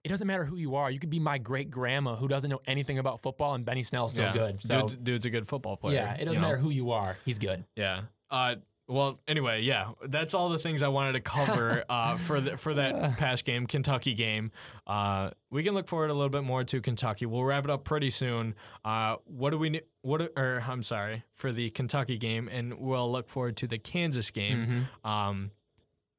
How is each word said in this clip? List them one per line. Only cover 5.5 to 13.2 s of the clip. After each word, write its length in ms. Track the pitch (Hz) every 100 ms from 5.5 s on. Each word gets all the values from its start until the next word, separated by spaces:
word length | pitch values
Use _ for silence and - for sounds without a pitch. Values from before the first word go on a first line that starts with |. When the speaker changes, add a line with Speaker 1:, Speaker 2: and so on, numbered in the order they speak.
| 139 101 98
Speaker 2:
player, 200 | - 139
Speaker 1:
yeah, 180 | 104
it 120 | - 151
doesn't 80 |
Speaker 2:
you 60 | -
know? 60 | 165
Speaker 1:
matter 120 | 131
who 120 | 151
you 220 | 139 120
are. 240 | 113 98 92
He's 160 | - 113
good. 240 | 101 92 92
Speaker 2:
Yeah. 280 | - 98 92 110 _ -
Uh, 240 | 131 127 113 - _ -
well, 320 | 127 139 135 -
anyway, 360 | 151 127 110
yeah, 280 | 120 120 98 113
that's 280 | 135 147 160
all 160 | 190 175
the 120 | 165
things 200 | 160 156
I 40 | 143
wanted 260 | 139 139
to 60 | 131
cover, 600 | - 139 139 127 117 117 -
Speaker 1:
<laughs> 20 |
Speaker 2:
uh, 280 | 123 117 117
for 220 | 170 147
the, 160 | 135 135
for 180 | 160
that 200 | 147 135
Speaker 1:
Yeah. 200 | - 151
Speaker 2:
past 280 | 120